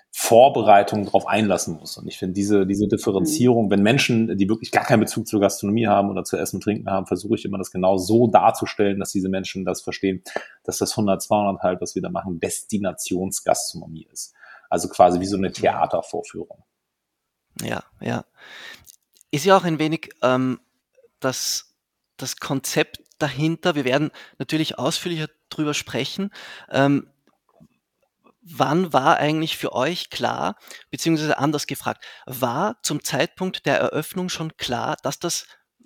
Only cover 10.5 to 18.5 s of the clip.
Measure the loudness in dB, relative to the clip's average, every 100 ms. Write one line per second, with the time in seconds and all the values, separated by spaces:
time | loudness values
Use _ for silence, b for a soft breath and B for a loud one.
10.5 | B -8 -4 -2 0 0 0 0 0 0
11.5 | 0 -2 -2 -4 -6 -4 -6 -6 -4 -4
12.5 | -6 -6 -4 -4 -6 -6 -4 -4 -4 0
13.5 | 0 -2 -10 -14 -16 -16 -14 -16 b b
14.5 | b b -4 0 4 6 4 0 -2 -4
15.5 | 0 0 0 0 -2 -4 -8 -10 -12 -14
16.5 | -18 _ _ _ _ _ _ _ _ _
17.5 | -10 -8 -8 -10 -10 -6 -6 -8 _ B